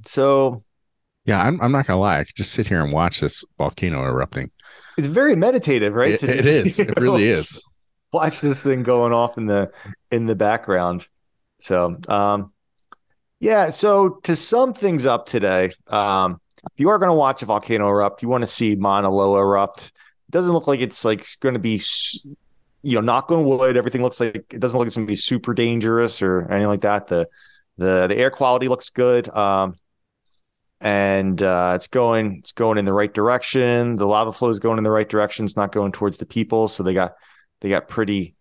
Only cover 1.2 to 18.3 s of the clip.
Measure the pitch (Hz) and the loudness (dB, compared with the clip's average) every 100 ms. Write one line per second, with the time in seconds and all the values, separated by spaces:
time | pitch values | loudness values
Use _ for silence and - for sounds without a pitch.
1.2 | - 98 104 - 120 139 131 92 98 76 | -2 0 0 0 0 0 0 0 2 0
2.2 | - - 95 - 104 90 73 76 85 - | -4 -6 -6 -4 -2 0 0 0 0 0
3.2 | 71 - - _ 71 - 90 76 65 62 | -4 -6 -12 _ -6 -2 -4 -2 -2 -2
4.2 | 65 62 65 _ - - - - 139 175 | -4 -6 -12 _ -20 -20 -10 -6 -2 2
5.2 | 285 190 208 262 - 127 104 107 123 104 | 2 4 2 2 2 2 2 2 2 0
6.2 | 135 127 131 151 110 - 202 - 123 - | 0 2 4 2 0 -2 -2 2 2 4
7.2 | 104 92 76 - - _ _ _ _ 165 | 2 0 -2 -12 -18 _ _ _ _ -2
8.2 | 156 - 147 135 143 131 120 123 120 117 | -2 -2 -4 -2 -2 -2 0 2 2 2
9.2 | 117 120 107 101 95 - 104 98 _ 120 | 0 -2 -2 0 -2 -8 -18 -20 _ -4
10.2 | 113 104 107 113 - 92 87 87 - _ | -2 0 0 0 0 0 0 -4 -10 _
11.2 | _ _ _ _ - 90 87 87 - 101 | _ _ _ _ -2 0 0 -4 -4 0
12.2 | 101 104 101 _ _ _ _ - _ _ | 2 0 -4 _ _ _ _ -20 _ _
13.2 | _ _ 214 220 165 160 208 202 196 185 | _ _ 0 2 2 0 2 4 2 0
14.2 | - 160 - 233 262 226 202 165 131 120 | -2 -2 0 2 0 0 -2 2 2 0
15.2 | - 120 98 92 92 - _ 107 101 95 | -2 -2 2 2 0 -4 _ -2 0 2
16.2 | 92 87 _ _ - - 151 208 185 160 | 0 -2 _ _ -20 -2 2 2 2 2
17.2 | 139 131 104 104 - 113 101 101 101 - | 2 0 -2 -2 0 0 2 2 0 -2
18.2 | 117 | -2